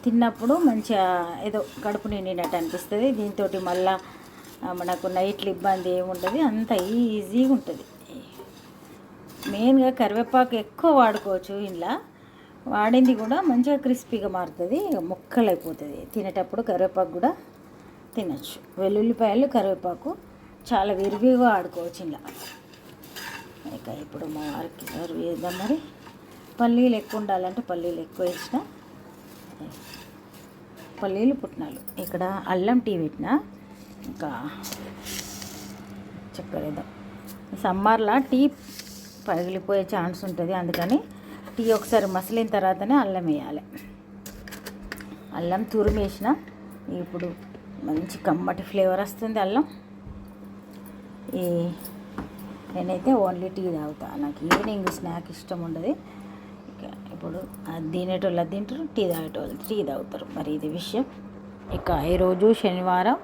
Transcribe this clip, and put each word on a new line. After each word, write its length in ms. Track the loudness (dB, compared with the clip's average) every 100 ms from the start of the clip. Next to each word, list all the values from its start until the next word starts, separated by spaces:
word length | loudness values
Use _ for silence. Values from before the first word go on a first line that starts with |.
తిన్నప్పుడు 500 | 4 4 4 2 2
మంచిగా 840 | 6 6 4 2 2 4 2 -2 -4
ఏదో 220 | -4 -4 -4 -6 -4
కడుపు 220 | -4 -4
నిండినట్టు 480 | -4 -4 -2 -2 -2
అనిపిస్తుంది. 560 | -2 -6 -2 2 2
దీంతోటి 480 | 2 -2 0 -2 0
మళ్ళా, 400 | -2 2 2 2 -4 -20 -20 -20 -20 -12 -8
ఆ, 80 |
మనకు 340 | -6 -2 -2 0
నైట్లు 420 | 2 0 0 -4
ఇబ్బంది 400 | 0 2 2 2
ఏమి 200 | 0 0
ఉండదు, 280 | -2 -2 2
అంత 340 | 2 2 2
ఈజీగా 840 | 2 2 2 2 2 0 4 6
ఉంటుంది. 300 | 4 2 -10 -12 -20 -16 -16 -16 -18 -18 -20 -20 -20 -20 -20 -20 -20 -20 -12 -8
మెయిన్గా 380 | 2 8 8 8
కరివేపాకు 680 | 6 2 4 4 6 6 2
ఎక్కువ 360 | -4 2 8
వాడుకోవచ్చు. 680 | 10 8 6 0 -2 -2 -6
ఇంట్లో 420 | -6 -4 -2 -4 -6 -20 -20 -20 -20 -14 -2
వాడింది 480 | 2 6 8 8 6
కూడా 260 | 2 2
మంచిగా 360 | 4 4 4 4
క్రిస్పీగా 500 | 2 0 0 -2 -2
మారుతుంది, 600 | -2 -4 -4 -2 0 0
ఇక 60 | -2
ముక్కలు 520 | -2 -6 -2 4 4
అయిపోతుంది. 600 | 4 0 -8 -10 -12 -8 -6
తినేటప్పుడు 460 | -4 -2 -2 -2
కరివేపాకు 500 | 0 2 2 4 0
కూడా 260 | 2 0 0 -10 -20 -20 -20 -20 -20 -10 -6
తినచ్చు. 680 | -4 -4 -8 -14 -14 -2
వెల్లుల్లిపాయలు, 680 | 2 4 4 4 4 4 4
కరివేపాకు 680 | 4 2 0 -2 -6 -6 -8 -10 -20 -20 -20 0
చాలా 200 | 2 2
విరివిగా 560 | 2 0 4 6 8 8
వాడుకోవచ్చు 560 | 6 2 -6 -8 -8 -8
ఇంట్లో. 140 | -8 -12 -14 -14 -16 -20 -20 -20 -20 -18 -14 -12 -12 -16 -16 -14 -12
ఇక 120 | -10
ఇప్పుడు 380 | -12 -10 -10 -8
మా 160 | -6
వారికి 440 | -6 -6 -8 -10 -10
సర్వ్ 400 | -8 -6 -4 -4
చేద్దాం. 320 | -2 -4 -4
మరి 220 | 0 0 -2 -18 -20 -20 -20 -20 -20 2
పల్లీలు 340 | 4 6 6 4
ఎక్కువ 240 | -2 -4
ఉండాలంటే 420 | 0 0 0 -4
పల్లీలు 380 | -4 -2 -2 -4
ఎక్కువ 260 | -8 -2 -2
వేసిన, 360 | -2 -4 -4 -4 -14 -20 -20 -20 -20 -20 -20 -18 -16 -14 -14 -16 -18 -18 -20 -20 -20 -20 -20 -20 -20 -20 -6
పల్లీలు, 300 | -4 4 4
పుట్నాలు. 680 | 4 -4 -8 -10 -10 -14 -10
ఇక్కడ 420 | -6 -4 -2 -4 0
అల్లం 320 | 2 4 4
టీ 180 | 2 -2
పెట్టిన, 420 | -2 -4 0 0 0 -16 -20 -20 -20 -16 -14
ఇంకా 440 | -8 -8 -6 -10 -10 -12 -10 -12 -14 -10 -10 -10 -12 -12 -14 -14 -16 -16 -16 -16 -16 -16
చక్కెర 260 | -14 -8 -6
వేద్దాం. 260 | -6 -8 -10 -14 -16 -16 -16 -16 -14 -4
సమ్మర్లో 540 | -2 2 4 4 6 4
టీ 300 | 4 4 4 2 -16 -16 -16 -16 -18 -14 -2
పగిలిపోయే 600 | -2 0 -4 0 0 2 0
ఛాన్స్ 300 | -2 -2 -8
ఉంటుంది, 280 | -4 -2
అందుకని 460 | 0 0 -2 2 2 0 -16 -16 -16 -14 -4
టీ 140 | 2
ఒకసారి 340 | 2 6 4 4
మసిలిన 420 | -2 -2 0 2
తర్వాతనే 480 | 2 2 2 4 4
అల్లం 300 | 4 0 2
వేయాలి. 360 | 0 0 -10 -10 -16 -16 -18 -20 -18 -16 -14 -14 -14 -14 -14 -12 -12 -12 -16 -10
అల్లం 300 | -4 0 0
తురిమేసిన, 720 | 2 4 4 4 0 -2 0 0 0 -16 -18 -16 -8 -6
ఇప్పుడు 320 | -6 -6 -6 -8 -14 -18 -16 -10
మంచి 340 | -2 -2 -2 -2
కమ్మటి 460 | 0 2 0 -4
ఫ్లేవర్ 360 | -2 2 4 4
వస్తుంది 400 | -2 -4 -4 0
అల్లం. 240 | 2 2 0 -4 -16 -16 -14 -14 -14 -16 -16 -16 -18 -18 -16 -18 -18 -16 -8 -4
ఈ, 340 | 0 0 0 -4 -12 -14 -14 -12 -12 -12 -14 -14 -10 -6
నేనైతే 380 | -4 0 4
only 420 | 6 4 0 -4 -4
టీ 160 | -2
తాగుతా, 440 | -2 -4 -8 -10 -6
నాకు 300 | -6 -4 2
ఈవినింగ్ 420 | 2 2 -2 -4
స్నాక్ 440 | -4 -6 -8 -10
ఇష్టం 300 | -16 -8 -6
ఉండదు. 260 | -4 -4 -2
ఇక 1300 | -4 -6 -18 -18 -18 -18 -18 -18 -14 -14 -12 -14
ఇప్పుడు 240 | -12 -10 -8 -10 -12 -10
అది 240 | -8 -4
తినేటోళ్ళు 500 | -2 0 0 0 0
అది 80 | 0
తింటారు, 380 | -2 -6 -6 -4 0
టీ 160 | 0
తాగేటోళ్ళు 440 | 0 -4 -6 -8 -8 -6
టీ 140 | -2
తాగుతారు. 420 | -2 -4 -6 -10 -10
మరి 200 | -8 -4
ఇది 140 | -4 -4
విషయం. 380 | -6 -4 -2 -2 -6 -16 -16 -16 -16 -8
ఇక 160 | -6 0
ఈరోజు 640 | 0 4 4 4 6 6
శనివారం 640 | 6 4 2 2 4 4 2